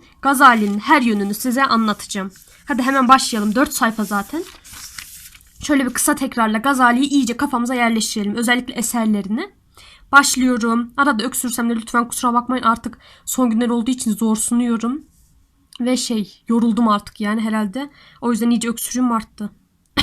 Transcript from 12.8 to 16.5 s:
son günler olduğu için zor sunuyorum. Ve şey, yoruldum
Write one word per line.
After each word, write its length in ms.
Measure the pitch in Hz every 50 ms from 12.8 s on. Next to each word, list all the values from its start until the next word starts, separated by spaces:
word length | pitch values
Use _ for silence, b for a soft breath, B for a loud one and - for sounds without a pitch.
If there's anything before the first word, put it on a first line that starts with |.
| - 240 - b b b b b b
son 240 | - - 262 254 233
günler 200 | 220 226 240 233
olduğu 220 | 240 240 220 262
için 200 | 254 254 - 226
zor 240 | 202 - 226 220 220
sunuyorum. 720 | 214 - - 240 240 247 240 233 220 226 240 269 311 - _ _ _ _ _ _ _ _ _ _ _ _ _ - -
Ve 160 | 240 247 254
şey, 460 | 247 - - 233 214 190 - - _ _
yoruldum 400 | -